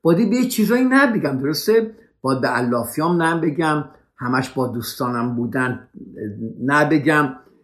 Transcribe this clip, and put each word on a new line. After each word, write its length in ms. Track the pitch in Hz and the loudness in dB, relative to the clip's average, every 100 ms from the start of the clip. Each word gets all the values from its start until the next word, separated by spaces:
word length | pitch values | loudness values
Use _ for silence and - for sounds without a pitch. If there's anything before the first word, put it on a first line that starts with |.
باید 280 | 165 170 214 | 2 4 4
به 60 | 247 | 2
یه 120 | 247 | 0
چیزایی 360 | - 208 247 | 0 2 4
نه 280 | 262 269 277 | 4 4 4
بگم، 260 | 214 143 131 | 2 -2 -2
درسته؟ 560 | 139 156 - 226 220 - _ _ | -2 -2 2 2 2 -4 _ _
باید 200 | 131 131 | -4 -2
به 80 | 123 | -2
علافیام 760 | 120 123 123 113 - 165 175 | -2 0 0 -2 -2 0 2
نه 180 | 165 165 | 2 0
بگم، 440 | 160 147 160 151 147 - _ - | 0 0 0 0 -4 -12 _ -10
همش 340 | 123 131 127 | -4 -2 -2
با 160 | 131 120 | -2 -4
دوستانم 680 | 117 113 - 127 120 120 | -4 -8 -6 -4 -2 -2
بودن 540 | 120 120 131 127 - - - - - 107 104 113 - | -2 -4 -2 -2 -4 -10 -20 -18 -12 -10 -10 -10 -6
نه 280 | 127 147 151 | 0 2 4
بگم 480 | 156 139 151 143 - - _ | 2 2 2 0 -4 -18 _